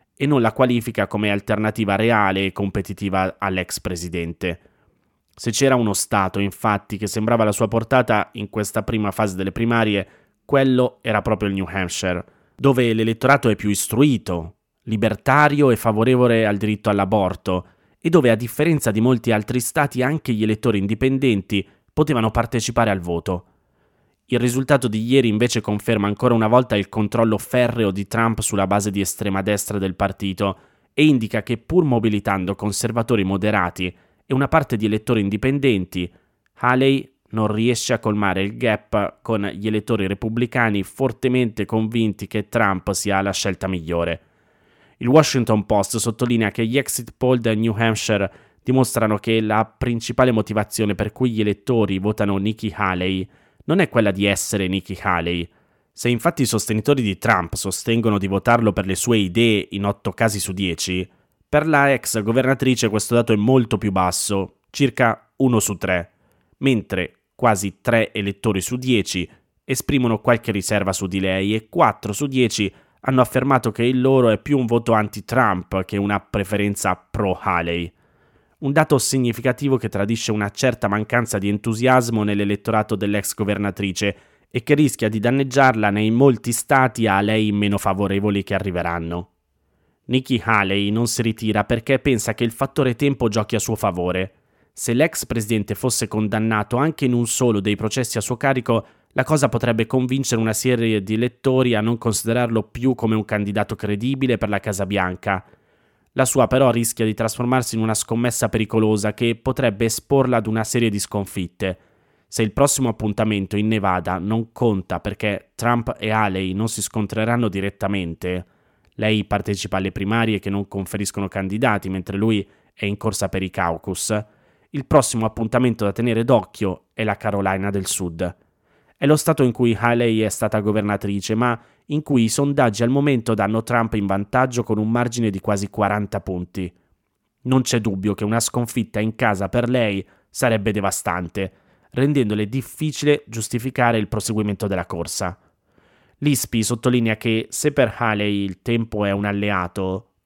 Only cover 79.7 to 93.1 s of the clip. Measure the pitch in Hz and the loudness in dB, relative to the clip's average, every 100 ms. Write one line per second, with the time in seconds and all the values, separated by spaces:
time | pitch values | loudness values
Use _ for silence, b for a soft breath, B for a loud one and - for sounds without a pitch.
79.7 | 127 110 98 101 113 - 107 101 - 127 | 0 0 -2 -2 -2 -2 -2 -2 0 -2
80.7 | 113 104 104 107 120 113 104 101 101 117 | 0 0 0 0 -2 0 -2 0 -2 -2
81.7 | 110 127 127 117 113 104 101 101 101 - | 0 4 4 4 0 0 0 0 -2 0
82.7 | 107 107 101 101 104 - - 101 101 101 | 0 0 -2 -2 -2 -4 -4 -2 -2 -4
83.7 | 95 98 87 101 b b b b 120 - | -2 -4 -2 -4 b b b b -6 0
84.7 | 147 147 - 107 110 117 135 135 135 131 | 2 2 2 -2 0 0 0 0 4 4
85.7 | 110 104 101 107 117 139 117 120 117 - | 4 2 2 2 6 6 4 -2 -6 0
86.7 | 135 131 - 110 98 104 110 107 104 101 | 2 2 2 2 2 2 2 2 2 0
87.7 | 101 101 95 98 98 104 101 - 98 98 | 0 0 0 0 0 0 -2 -2 -4 -2
88.7 | 87 85 85 82 87 90 _ _ _ _ | -4 -4 -4 -6 -8 -10 _ _ _ _
89.7 | _ _ _ - 127 127 117 113 107 95 | _ _ _ -4 -2 0 -2 2 2 2
90.7 | 101 101 110 120 - 113 110 110 104 - | 0 0 0 0 0 -2 -2 -2 -2 0
91.7 | 117 - 131 143 117 - 107 117 - 135 | -2 0 0 2 0 -2 -4 -4 -4 -4
92.7 | - 127 113 143 | 0 -2 0 0